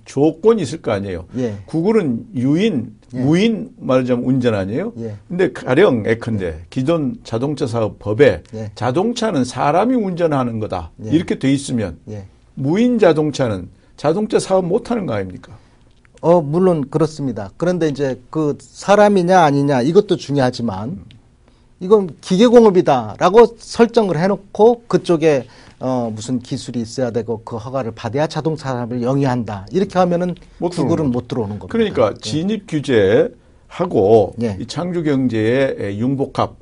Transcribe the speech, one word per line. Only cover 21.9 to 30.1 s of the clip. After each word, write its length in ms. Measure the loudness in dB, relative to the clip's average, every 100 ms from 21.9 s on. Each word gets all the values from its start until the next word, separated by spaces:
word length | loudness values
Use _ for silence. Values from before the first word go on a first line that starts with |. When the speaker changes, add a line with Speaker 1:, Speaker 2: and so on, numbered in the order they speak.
| 2 2 -6
Speaker 2:
기계공업이다라고 1300 | -2 4 6 8 8 6 4 2 -2 0 4 6 6 2
설정을 600 | -4 2 2 4 0 0
해놓고 640 | 0 -2 -4 2 2 2 -2
그쪽에, 580 | -2 0 2 2 2 -2 -16 -20 -10
어, 320 | -4 -4 -4
무슨 280 | -6 -6 -6
기술이 400 | -6 -10 -8 -8
있어야 320 | -6 -4 -4
되고 300 | -4 -4 -8
그 120 | -8 -12
허가를 360 | -8 -6 -6
받아야 340 | -8 -6 -2 -2
자동차 440 | -2 -4 -4 -6
산업을 300 | -6 -6 -4
영위한다. 640 | -2 0 0 -2 -4 -10 -6
이렇게 260 | -4 -2 0
하면은 340 | 0